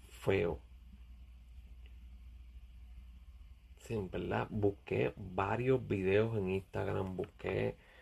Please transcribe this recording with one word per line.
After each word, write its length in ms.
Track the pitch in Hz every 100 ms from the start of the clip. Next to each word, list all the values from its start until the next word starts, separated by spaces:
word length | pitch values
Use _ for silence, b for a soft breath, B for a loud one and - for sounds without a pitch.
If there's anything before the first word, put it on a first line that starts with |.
| -
feo. 520 | - - 98 90 - - - - - - - - - - - - - - - - - - - - - - - - - - - - - - - - -
Sí, 180 | - 113
en 140 | 92
verdad, 380 | 90 95 107 123
busqué 640 | 107 101 98 - 104 127 -
varios 680 | 95 92 98 110 127 131 104
videos 500 | 104 92 101 113 113
en 120 | 92
Instagram, 680 | 95 - 101 98 98 95 92
busqué 600 | 92 - 95 98 110 - B B